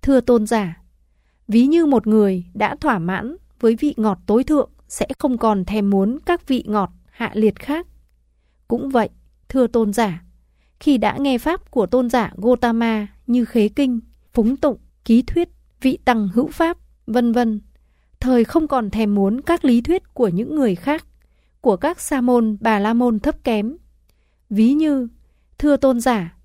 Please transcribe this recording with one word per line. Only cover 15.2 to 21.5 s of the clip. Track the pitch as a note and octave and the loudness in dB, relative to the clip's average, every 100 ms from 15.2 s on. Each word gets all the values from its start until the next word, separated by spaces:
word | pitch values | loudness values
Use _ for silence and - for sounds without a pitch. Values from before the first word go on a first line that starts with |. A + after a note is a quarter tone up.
thuyết, | B3+ D#4+ F4 _ _ _ | 2 -2 -4 _ _ _
vị | C4 C4 | -2 0
tăng | - A#3 G3+ | 0 0 0
hữu | G#3+ D4 | -2 -2
pháp, | - E4 F4 _ _ - | -2 -2 -2 _ _ -4
vân | A3+ A#3+ | -2 0
vân, | A#3 A#3 G#3+ - _ _ _ _ _ | 0 0 -4 -10 _ _ _ _ _
thời | B3+ B3 | 0 2
không | A3+ E4 D#4 | 2 0 0
còn | C4 G#3 | -2 -2
thèm | G3+ A3 | -2 0
muốn | G3+ G3 A#3 | 0 0 -2
các | C#4+ E4+ | -2 0
lý | D4 A#3 | 2 2
thuyết | A#3+ F4+ _ | 2 -4 _
của | - A3+ | -2 -2
những | E3+ B3 D4+ | -2 -4 -2
người | B3 | -2
khác, | F3 C4 D#4 - _ _ _ _ | -2 -4 -6 -6 _ _ _ _